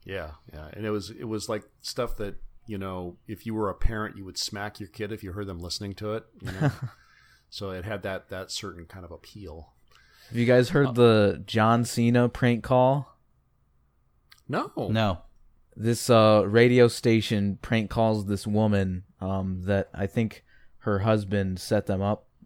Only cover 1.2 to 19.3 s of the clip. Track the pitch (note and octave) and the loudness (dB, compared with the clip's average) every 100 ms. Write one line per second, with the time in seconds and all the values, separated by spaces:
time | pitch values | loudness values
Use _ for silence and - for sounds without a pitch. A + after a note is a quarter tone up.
1.2 | A#2+ G#2+ G#2 G#2+ - _ - - A2+ - | -8 -8 -6 -8 -10 _ -12 -8 -6 -6
2.2 | G#2 - - - - G2+ F#2+ F#2 F2+ F2 | -8 -10 -14 -18 -12 -10 -8 -8 -10 -14
3.2 | - G#2 A2+ A2 G#2 F2+ - A2 G#2+ G2 | -14 -12 -8 -4 -4 0 0 0 -6 -8
4.2 | F#2+ - - G#2 G#2 - G#2 - G#2 G#2+ | -14 -10 -8 -8 -10 -10 -16 -10 -8 -8
5.2 | F#2+ F#2+ G2 F2 F2 - G2+ F#2+ G#2+ A2 | -10 -10 -10 -10 -10 -10 -10 -10 -8 -8
6.2 | - _ - F#2 D3 - B2+ - _ _ | -10 _ -12 -2 -2 -2 -12 -14 _ _
7.2 | _ _ _ - G2 F#2 F#2 G2+ G2 F#2+ | _ _ _ -12 -10 -8 -8 -8 -8 -10
8.2 | - F#2+ F#2+ - G2+ F2 E2 F#2+ F2 E2 | -10 -14 -10 -12 -12 -14 -18 -18 -18 -18
9.2 | - G#2 F2+ D#2+ - _ _ _ _ _ | -20 -18 -16 -16 -20 _ _ _ _ _
10.2 | - A#2 A#2+ B2 B2 D3 C#3 A#2+ A#2+ A2 | -10 -2 4 6 6 2 2 6 6 8
11.2 | G2+ F#2 G2 A2+ A2 A#2 A#2 - A#2 B2 | 4 2 -4 2 4 4 2 2 4 4
12.2 | B2 - B2 A#2 - B2+ B2+ C#3+ C3 _ | 2 2 0 0 2 4 4 2 -4 _
13.2 | _ _ _ _ _ _ _ _ _ _ | _ _ _ _ _ _ _ _ _ _
14.2 | _ _ - D3 D4+ - A2 A2 G#2+ F2 | _ _ -8 -6 -6 -6 -2 0 0 -2
15.2 | - _ _ _ _ - A2 A#2 - A#2 | -8 _ _ _ _ -6 -2 -2 4 6
16.2 | G#2+ G#2+ G2 A2 B2 B2 A#2+ - A#2+ A2+ | 8 6 6 6 6 8 6 4 2 2
17.2 | - G#2+ G2+ F#2+ - A2+ G#2 A#2 A2+ A2 | 2 0 0 -2 -2 -2 0 0 2 0
18.2 | G2+ G2+ A2 G#2 G#2+ G2+ F#2+ F#2 - - | -2 -4 -2 0 2 2 0 -4 -10 -10
19.2 | F#2+ | -6